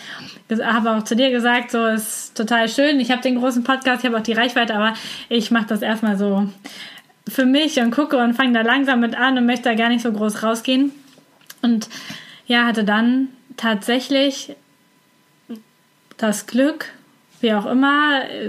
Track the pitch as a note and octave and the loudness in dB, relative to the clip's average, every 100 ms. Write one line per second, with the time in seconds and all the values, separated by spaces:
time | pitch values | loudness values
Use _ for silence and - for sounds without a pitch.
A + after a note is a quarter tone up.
0 | - - - - - A3+ A#3 A3+ A3 A3 | -14 -18 -18 -20 -6 -4 0 0 2 0
1 | G#3+ A#3 C4+ B3 A#3+ A#3+ A#3+ A#3 A3+ A3 | 0 2 2 2 2 0 0 0 0 0
2 | G#3+ - - - A3 A#3 A3+ A3+ C#4+ C#4+ | -4 -10 -10 -6 -2 0 0 2 2 2
3 | A#3+ B3 C4 B3 B3+ B3 A#3+ C4 C4 B3 | 0 0 0 0 0 0 0 0 0 0
4 | B3+ A3+ A3 A3 B3+ C4 A3+ G#3 A3 A3 | 0 -2 0 0 0 0 0 0 0 -2
5 | - - - A#3+ G#3+ A#3 G#3+ G#3 A3+ A3 | -8 -14 -4 -2 0 0 0 -2 -2 0
6 | A3 G3 G3+ G3 G3+ - - - - - | 0 0 0 0 -2 -6 -18 -18 -18 -20
7 | - _ - - B3+ C#4 D#4 C#4 A#3 A#3 | -20 _ -6 0 2 4 2 2 0 0
8 | D4+ C4+ A#3+ A#3+ C4 A#3 A3+ C4 C4+ B3 | 0 2 2 2 2 2 2 2 2 2
9 | A#3 A3+ B3+ B3+ A#3+ B3 B3 A3+ A#3 A#3+ | 0 0 0 2 2 2 0 0 2 0
10 | A#3+ G#3 G#3+ G#3+ A3 A3+ A#3+ C4 C#4 - | 0 -2 -2 -2 -2 -2 0 0 0 -4
11 | - - _ _ - - A#3+ A3+ - - | -18 -20 _ _ -20 -4 0 0 -2 -12
12 | - - - - - A#3+ A#3+ A3+ G#3 G#3 | -16 -18 -18 -14 0 2 2 2 2 2
13 | A#3 B3+ C4 - - - A3+ G#3+ A3+ B3 | 2 2 -2 -6 -20 -6 -2 -2 -2 -2
14 | B3+ C#4 C#4 C4+ - - _ _ _ _ | 0 0 0 -2 -10 -18 _ _ _ _
15 | _ _ _ _ - A3 - _ _ _ | _ _ _ _ -18 -18 -18 _ _ _
16 | _ - A3 G#3 - A#3 C#4 D#4 - - | _ -4 -2 -2 -2 0 2 0 -10 -16
17 | _ _ _ _ A#3 G#3 G3+ B3 C#4 C#4+ | _ _ _ _ 0 0 0 2 2 2
18 | D4 C#4 - - | 2 0 -4 -8